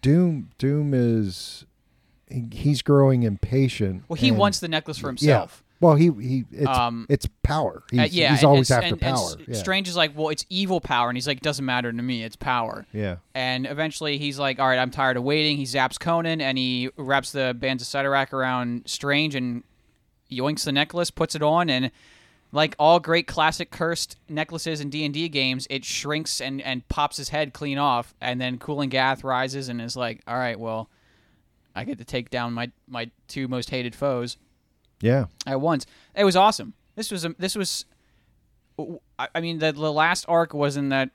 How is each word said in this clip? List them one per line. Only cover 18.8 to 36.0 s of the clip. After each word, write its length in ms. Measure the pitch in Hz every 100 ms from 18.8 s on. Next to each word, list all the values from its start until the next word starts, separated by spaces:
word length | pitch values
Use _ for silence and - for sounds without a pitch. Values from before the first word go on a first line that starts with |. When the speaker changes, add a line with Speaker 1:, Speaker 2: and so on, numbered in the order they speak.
| -
Speaker 2:
Strange 440 | - 139 143 156
and 280 | 139 123 120 - _ _ _ _ _ _
yoinks 340 | 127 135 156
the 80 | -
necklace, 380 | 139 147 170 175
puts 240 | - 160
it 60 | 156
on, 280 | 151 160 175
and 200 | 131 127 _ - - _ _ _
like 240 | 143 156 -
all 220 | 151 170
great 260 | 156 170 -
classic 440 | - 156 160 175
cursed 460 | - 170 165 - - _
necklaces 540 | 151 156 165 165 151
in 80 | 143
D 160 | 147 151
and 80 |
D 160 | 143 165
games, 360 | 147 131 131 -
it 160 | 135 131
shrinks 560 | - 139 151 160 -
and, 180 | 131 135
and 260 | 135 127 -
pops 260 | - 147 -
his 140 | 139
head 240 | 151 151
clean 240 | - 147 139
off, 340 | 143 120 117 _
and 180 | - 123
then 200 | 127 127
Kulan 320 | - 147 139
Gath 340 | 131 131 131
rises 460 | 135 127 131 139 131
and 100 | 120
is 160 | 117 127
like, 240 | 120 113 -
"All 100 | 120
right, 240 | 123 107
well, 300 | 113 110 113 _ _ _ _ _ _ _ _
I 100 | -
get 120 | 117 214
to 60 |
take 240 | 117 127 120
down 240 | 123 120
my, 180 | 117 120 _ _
my 240 | 123 117 _ _
two 200 | - 131
most 220 | 127 117
hated 240 | 131 120
foes 420 | 113 139 127 120 - _ _ _ _ _ _
Speaker 1:
Yeah. 260 | 107 135 - _ -
Speaker 2:
at 140 | 135
once." 260 | 156 151 - _